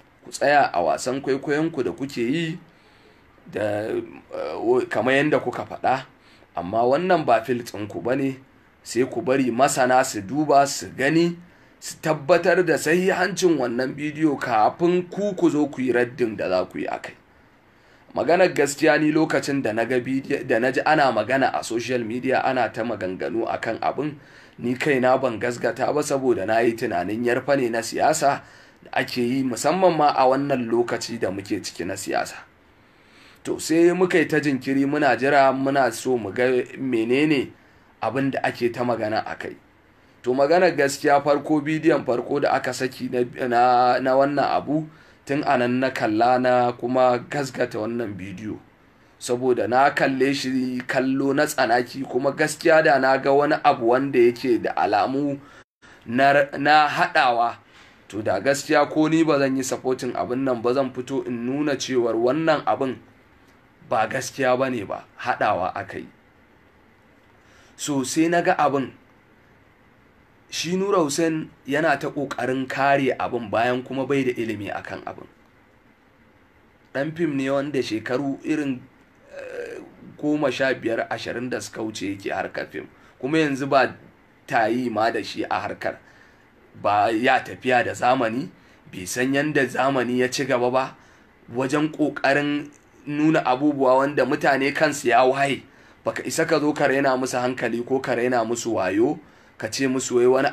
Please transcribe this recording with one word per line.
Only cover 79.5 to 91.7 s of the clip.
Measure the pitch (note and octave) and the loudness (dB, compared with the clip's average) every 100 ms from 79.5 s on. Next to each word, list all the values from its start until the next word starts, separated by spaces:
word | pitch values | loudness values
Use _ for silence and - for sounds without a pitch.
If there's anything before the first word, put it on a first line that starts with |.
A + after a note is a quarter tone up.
| - - - - - - - | -12 -12 -14 -16 -20 -20 -6
goma | D3+ D3+ C#3 | -2 0 0
sha | B2 C3+ | 0 -2
biyar, | B2 A2+ A#2 - | 0 -2 -4 -4
ashirin | A2+ - A#2+ B2 | -6 -8 -8 -6
da | A#2 | -8
suka | - - | -8 -10
wuce | A2 G#2+ G2 G2+ | -8 -8 -8 -8
yake | - | -6
harkar | F#2 - - - | -6 -6 -8 -10
fim, | - - - - - | -12 -14 -20 -20 -10
kuma | C3 D#3+ | -2 0
yanzu | D3 C3+ C#3 | 0 -2 2
ba | C#3 A#2 - - _ _ _ - | 2 2 -2 -20 _ _ _ -2
ta | B2+ A2 | 0 2
yi | B2 A#2+ | 0 -2
ma | G#2+ A#2 | 0 0
da | A#2 | -2
shi | G2 G#2+ | -6 -8
a | - G2+ | -4 -4
harkar. | G2+ F#2 F#2 - - - - _ _ _ _ G#2+ | -6 -8 -8 -8 -16 -20 -20 _ _ _ _ -6
Ba | G#2 G#2 A2 | 0 2 2
ya | A2 C3 B2+ | 2 2 2
tafiya | - F#2 B2+ B2 | -2 -6 0 2
da | A2 | 0
zamani, | - B2 C3 A2+ A#2+ F#3 - _ _ - | 0 2 2 0 -2 -8 -14 _ _ -18
bai | F#2 F2+ | -12 -8
san | B2 C3 | -2 0
yanda | C#3 D3+ C#3+ B2 | 0 0 0 0
zamani | B2 C3+ C3+ A#2+ B2 | 0 0 0 0 0
ya | B2 | 0
ci | - B2+ | -2 -2
gaba | B2 B2 | 0 2
ba, | C3 C3 - _ - _ _ - | 0 -2 -10 _ -20 _ _ -10
wajen | A#2 C3+ | -4 -2